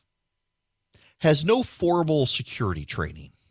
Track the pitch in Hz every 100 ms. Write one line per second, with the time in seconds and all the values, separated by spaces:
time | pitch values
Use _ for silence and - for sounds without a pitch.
0 | _ _ _ _ _ _ _ _ _ -
1 | _ - 160 147 165 254 - - 175 175
2 | 156 151 127 - - - 104 78 73 -
3 | 76 76 71 _ _